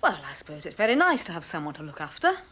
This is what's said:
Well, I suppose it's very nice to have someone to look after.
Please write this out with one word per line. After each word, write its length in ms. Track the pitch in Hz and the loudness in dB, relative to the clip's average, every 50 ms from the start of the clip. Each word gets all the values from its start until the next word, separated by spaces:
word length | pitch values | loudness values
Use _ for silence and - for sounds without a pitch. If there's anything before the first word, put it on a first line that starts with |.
Well, 160 | - - - - - - | 2 2 0 0 -8 -14
I 40 | - | -14
suppose 300 | - - - 151 151 147 | -16 -14 -14 -14 -12 -12
it's 100 | 156 - | -12 -2
very 180 | - 208 220 240 | 0 2 4 6
nice 300 | 277 339 359 330 254 - | 6 6 6 4 2 0
to 80 | - | -4
have 120 | 175 170 156 | -8 -10 -10
someone 300 | - - 165 151 147 143 | -6 -6 -4 -4 -4 -6
to 80 | - | -8
look 180 | 151 156 143 - | -10 -10 -8 -8
after. 380 | 156 147 - - - 339 381 370 - - | -10 -10 -10 0 2 2 2 2 -4 -16